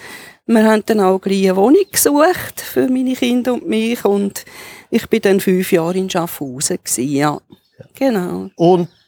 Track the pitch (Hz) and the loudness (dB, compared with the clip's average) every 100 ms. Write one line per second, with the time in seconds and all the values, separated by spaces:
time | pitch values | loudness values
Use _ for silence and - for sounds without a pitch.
0 | - - - - - 226 220 214 208 214 | -8 -20 -20 -12 0 2 4 2 2 2
1 | 185 190 190 196 190 185 214 370 381 - | 2 2 0 0 2 2 4 4 2 0
2 | - 285 330 349 - - - 262 262 254 | 0 4 2 0 -6 -14 -6 -2 0 0
3 | 254 254 240 247 247 240 170 220 226 240 | -2 -2 0 0 -2 -4 -2 -2 -2 -2
4 | 208 202 202 - - - - - - 226 | 0 0 -2 -6 -16 -20 -20 -20 -4 -4
5 | - 226 208 190 196 185 185 175 165 185 | -2 0 2 2 2 0 0 0 0 -4
6 | 185 180 170 - 139 127 - 180 - - | -4 -4 -6 -8 -10 -6 -6 -6 -6 -4
7 | 139 139 147 143 _ _ _ - - - | -2 0 0 -2 _ _ _ -20 -16 -2
8 | 269 208 175 175 190 - 170 185 175 _ | 0 0 -2 -8 -8 0 4 4 0 _